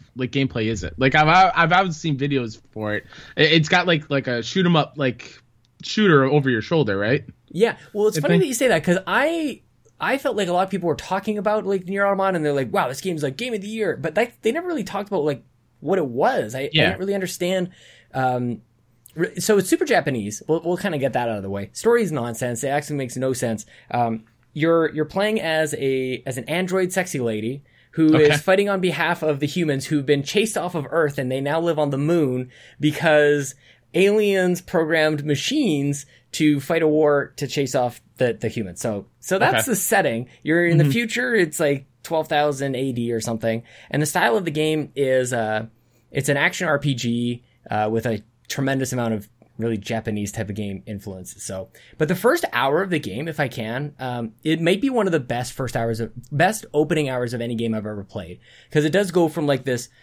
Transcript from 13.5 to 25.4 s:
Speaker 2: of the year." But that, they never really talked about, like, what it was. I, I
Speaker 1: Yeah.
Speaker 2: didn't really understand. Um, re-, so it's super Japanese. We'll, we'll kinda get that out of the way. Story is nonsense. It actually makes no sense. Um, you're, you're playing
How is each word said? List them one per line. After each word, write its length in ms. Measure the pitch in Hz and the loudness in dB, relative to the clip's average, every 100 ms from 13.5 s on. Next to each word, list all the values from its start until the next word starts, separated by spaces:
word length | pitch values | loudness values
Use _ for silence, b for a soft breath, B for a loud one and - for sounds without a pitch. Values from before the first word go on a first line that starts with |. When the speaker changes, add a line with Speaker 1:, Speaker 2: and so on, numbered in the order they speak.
Speaker 2:
of 80 | 214 | -6
the 80 | 202 | -6
year." 280 | 220 196 135 | -4 -4 -2
But 160 | 160 165 | -2 -2
that, 180 | 240 - | -2 -2
they 80 | 220 | -2
never 160 | 294 359 | -2 -4
really 160 | 311 | -6
talked 240 | 185 196 202 | -4 -6 -4
about, 160 | 190 | -2
like, 200 | 147 135 - _ _ _ | 0 -2 -8 _ _ _
what 180 | 143 190 | -2 0
it 80 | 139 | 0
was. 480 | 117 202 247 110 | 0 0 2 -4
I, 60 | 131 | -4
I 100 | 139 | -4
Speaker 1:
Yeah. 140 | 156 101 | 2 2
Speaker 2:
didn't 120 | - | 0
really 160 | 196 196 | -4 -4
understand. 540 | 180 - 180 190 180 b b b b | -4 -4 -2 -2 -4 b b b b
Um, 480 | 135 127 127 123 120 _ _ _ _ - | -2 0 0 -2 -6 _ _ _ _ -14
re-, 260 | 160 175 - | -6 -6 -4
so 160 | - 208 | 2 2
it's 100 | 185 | 4
super 160 | - | 0
Japanese. 580 | 311 196 151 127 101 - - | 2 2 2 -2 -4 -6 -2
We'll, 140 | 160 | -2
we'll 140 | 165 180 | 0 -2
kinda 200 | 202 151 | -2 -2
get 160 | 127 | 0
that 140 | 123 120 | 0 -2
out 80 | 107 | -4
of 80 | |
the 60 | 98 | -4
way. 200 | 98 98 | -6 -8
Story 280 | - 220 233 | -2 2 2
is 120 | 196 | 2
nonsense. 500 | 147 120 113 123 117 | -2 -4 -4 -4 -4
It 60 | 139 | -2
actually 260 | 147 147 143 | -2 -2 -6
makes 220 | 127 127 | -6 -4
no 160 | 131 | -2
sense. 320 | 127 120 110 - b b | -2 -2 -4 -8 b b
Um, 320 | 120 120 110 - _ _ | -2 0 -2 -10 _ _
you're, 360 | 151 160 165 160 | -2 2 4 2
you're 100 | 151 | -2
playing 380 | 147 190 208 220 | -4 -2 0 0